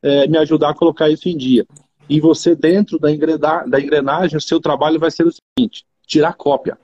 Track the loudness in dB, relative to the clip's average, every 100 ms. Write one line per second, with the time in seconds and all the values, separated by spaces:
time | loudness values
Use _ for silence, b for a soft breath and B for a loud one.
0 | 2 2 2 2 2 2 0 2 0 2
1 | 0 0 -4 -4 0 0 0 -12 _ _
2 | _ 2 2 2 2 2 2 2 0 0
3 | 0 0 -2 0 -2 -2 0 -2 0 -2
4 | 0 -2 -2 -4 -2 -2 -2 -2 0 0
5 | -2 -2 -6 -6 _ -4 -4 -4 _ _
6 | _ -2 -2 -2 -4 -2 -4 -12